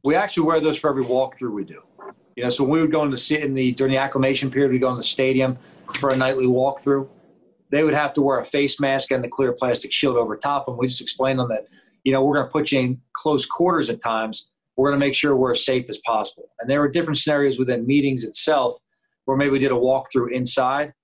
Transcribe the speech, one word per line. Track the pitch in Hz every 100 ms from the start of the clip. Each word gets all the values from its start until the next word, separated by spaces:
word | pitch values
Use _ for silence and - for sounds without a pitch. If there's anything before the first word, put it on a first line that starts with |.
We | 131
actually | 165 202 - 160
wear | 160
those | 156 151
for | 151
every | 135
walkthrough | 120 127 131 - 123
we | 104
do. | 82 - _ - - - _ -
You |
know, | 123
so | -
we | 131 160
would | 156
go | 151
in | 147
the | 127
ci-, | - 151
in | 143
the, | 131 127
during | 123 135
the | 135
acclimation | 135 135 131 135 135
period, | 127 139
we | 127
go | 127
in | 120
the |
stadium | 107 - 131 131 131 127 - - -
for | - 139
a | 131
nightly | 131 135 127
walkthrough. | 123 135 139 143 139 135 - _ _ _ _ _
They | 143
would | 156
have | 147 147
to | 147
wear | 139 127
a |
face | 120 147 143 -
mask | 139 135 -
and | 131
the | 123
clear | - 131
plastic | 120 127 117 -
shield | - 139 123
over | 110 107
top, | 143 143 135
and | 117
we | 127
just | 123
explain | - - 131 131
them | 123
that, | 107 - _ _ _
you | 131
know, | 135
we're | 139 147
gonna | 131
put | 156 147
you | 139
in | 127 127 _
close | - 156 143 -
quarters | - 180 165 117
at | 113
times. | 117 110 113 110 - _ _ -
We're | 139
gonna | 143
make | 143
sure | 131 147 135
we're | 127
as | 120
safe | - 127 123
as | 104
possible. | - 110 101 - - -
And | 117
there | 143
were | 147
different | 170 165 147
scenarios | 156 147 139 127
within | 127 123 120
meetings | 143 143 127
itself | 110 - - 147 123 - _ _ _ _ -
where | 135
maybe | 143
we | 135
did | 135
a |
walkthrough | 123 127 135 135 131 120
inside. | 127 120 - 127 139 147 _